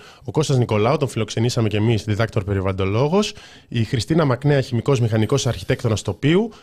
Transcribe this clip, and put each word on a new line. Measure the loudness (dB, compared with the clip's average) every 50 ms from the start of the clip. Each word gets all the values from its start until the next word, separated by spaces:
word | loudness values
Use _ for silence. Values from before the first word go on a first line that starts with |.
| -10 -18 -20 -16 -14
ο | -6
Κώστας | -4 -2 0 2 2 2
Νικολάου, | 2 2 2 2 2 2 2 0
τον | -2 -2
φιλοξενήσαμε | -2 -4 -4 -4 -2 -2 0 0 0 0 0 0
και | 0 0
εμείς, | 2 2 0 0 0
διδάκτορ | -2 0 0 0 0 0 -4 -2
περιβαλλοντολόγος, | 0 -2 -2 -2 -2 -2 -2 -2 0 0 0 0 2 2 0 0 -2 -6 -12 -18 -20 -20 -20 -16 _
η | -4 -2 -2
Χριστίνα | 0 -2 -4 -2 0 2 2 2
Μακνέα, | 2 0 0 2 2 2 2
χημικός | 2 0 -2 -2 0 2 2 2
μηχανικός | 2 2 2 0 2 2 0 0 0 -2
αρχιτέκτονας | -4 -4 -4 -4 -4 -2 0 -2 -2 -2
τοπίου | -2 -6 -6 -2 0 2 2 2 2 -2 -6 -14